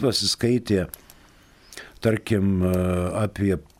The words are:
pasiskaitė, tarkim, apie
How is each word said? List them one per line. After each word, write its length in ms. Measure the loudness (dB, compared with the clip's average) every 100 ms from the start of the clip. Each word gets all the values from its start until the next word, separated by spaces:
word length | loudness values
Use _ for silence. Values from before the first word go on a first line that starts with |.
pasiskaitė, 800 | 0 0 -2 0 2 2 2 0 0 -6 -20 -20 -20 -20 -20 -20 -20 -20 -20 -4
tarkim, 580 | 0 0 0 0 2 2 2 2 0 0 -2 -2
apie 380 | -4 -2 0 0 -4 _